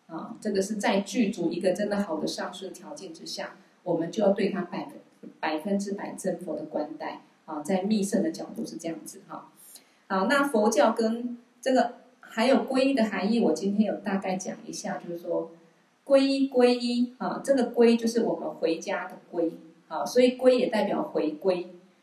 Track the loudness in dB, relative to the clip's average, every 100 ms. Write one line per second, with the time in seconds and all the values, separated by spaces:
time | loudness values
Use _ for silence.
0 | -14 -12 -12 -8 -2 0 0 -2 0 0
1 | 0 0 0 0 -2 0 0 0 -2 -2
2 | -2 -4 -4 -6 -8 -10 -12 -14 -16 -14
3 | -14 -14 -12 -10 -10 -14 _ _ -2 -2
4 | -2 2 2 4 0 -2 -6 -8 -10 -14
5 | -20 _ -20 -6 -4 -4 -2 -2 -2 -6
6 | -8 -6 -6 -6 -6 -8 -6 -6 -6 -8
7 | -10 -12 -18 _ -12 -10 -2 -2 0 0
8 | 2 0 0 -4 -10 -10 -10 -10 -10 -10
9 | -12 -18 -16 -16 -16 _ -20 -20 _ _
10 | -4 0 2 2 2 4 4 4 4 4
11 | 0 0 -6 -10 _ _ 0 2 2 -2
12 | -20 _ -10 0 4 4 4 2 2 2
13 | 0 0 0 2 2 2 0 2 2 0
14 | -4 -4 -2 -4 -6 -12 -12 -10 -8 -8
15 | -8 -10 -4 -4 -4 -12 _ _ _ _
16 | 4 4 6 2 2 6 6 4 0 0
17 | 0 -2 -6 -4 0 2 2 6 6 6
18 | 2 0 0 -2 -6 -2 -2 -2 -4 -6
19 | -6 -14 -8 -2 -2 -2 -18 -20 -10 -6
20 | 0 4 4 6 4 6 2 0 0 -2
21 | -2 -2 -2 0 0 0 -4 -16 -20 _